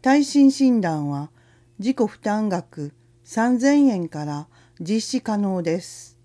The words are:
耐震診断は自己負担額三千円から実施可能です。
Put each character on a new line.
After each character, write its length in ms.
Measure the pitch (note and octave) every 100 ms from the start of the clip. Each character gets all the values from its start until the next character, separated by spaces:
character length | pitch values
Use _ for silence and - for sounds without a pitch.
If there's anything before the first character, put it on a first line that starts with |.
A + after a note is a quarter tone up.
耐 240 | C4 C#4
震 260 | C#4 C#4+ C#4
診 300 | C4+ C4+ A#3
断 300 | F#3 D#3 C#3+
は 200 | C#3+ D3 _ _ _ _ _
自 140 | G#3
己 140 | C4 G#3+
負 140 | -
担 280 | G#3+ G#3+ G#3+
額 460 | F3+ - - D3 _ _ _
三 380 | _ - A#3 B3+
千 260 | C4 D4 C#4
円 200 | G3+ E3
か 160 | D3+
ら 240 | D3 D3 D#3 _ _ _
実 220 | E3 A3
施 180 | - C4
可 160 | - G#3
能 260 | G3+ F#3
で 200 | E3 E3+
す。 360 | - - - _